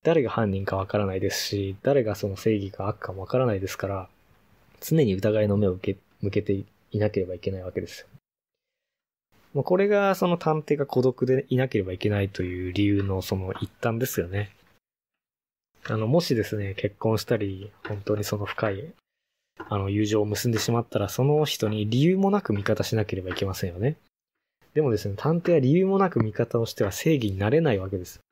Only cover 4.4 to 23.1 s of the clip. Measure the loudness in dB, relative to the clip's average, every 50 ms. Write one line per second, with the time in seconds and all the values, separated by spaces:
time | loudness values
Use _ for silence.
4.4 | _ _ _ _ _ _ _ -16 -4 0 2 4 4 4 2 2 2 2 2 4
5.4 | 2 4 4 4 2 2 0 0 -4 -4 -4 -4 _ _ _ _ -6 -2 -2 -2
6.4 | 0 0 -2 -2 -4 _ _ _ _ _ -2 0 0 0 0 -2 -4 -4 -6 -6
7.4 | -6 -6 -6 -6 -8 -8 -6 -6 -8 -8 -12 -18 -20 _ -20 -20 _ _ _ _
8.4 | _ _ _ _ _ _ _ _ _ _ _ _ _ _ _ _ _ _ _ _
9.4 | _ _ _ -4 0 2 2 2 4 4 4 2 4 2 2 2 2 0 0 0
10.4 | 0 0 0 0 0 0 0 0 0 0 0 2 2 2 2 0 0 2 2 0
11.4 | 2 0 0 0 0 0 0 -2 -2 -2 -6 -2 -2 0 2 2 0 -2 -2 -4
12.4 | -6 -4 -4 -6 -6 -4 0 2 2 4 4 2 2 0 -2 -2 -2 -2 -4 -4
13.4 | -4 -6 -6 -8 -10 -12 _ _ -4 -2 -2 -2 -4 -4 -2 -4 -4 -2 -4 -4
14.4 | -4 -6 -10 _ _ _ _ _ _ _ _ _ _ _ _ _ _ _ _ _
15.4 | _ _ _ _ _ _ _ _ -6 -4 -2 -2 0 2 2 2 2 2 0 0
16.4 | 0 -2 -2 -4 -4 -6 -6 -4 -4 -4 -4 _ 0 0 0 0 0 0 0 0
17.4 | 0 -4 -6 -8 -12 -16 -18 _ _ -8 -8 -8 -2 -2 -2 -2 0 -4 -4 -4
18.4 | -4 -6 -4 -4 -2 -2 -4 -4 -10 -14 -16 _ _ _ _ _ _ _ _ _
19.4 | _ _ _ _ -10 -4 -4 -2 -2 0 0 0 0 2 2 0 0 0 -2 -2
20.4 | -2 -2 0 0 0 0 0 0 0 0 -2 -2 -2 -2 0 0 2 4 4 2
21.4 | 2 0 -2 -2 -2 -2 0 0 0 2 2 4 4 4 4 4 4 2 2 2
22.4 | 0 0 -2 -2 2 0 0 0 0 -2 0 0 0 -2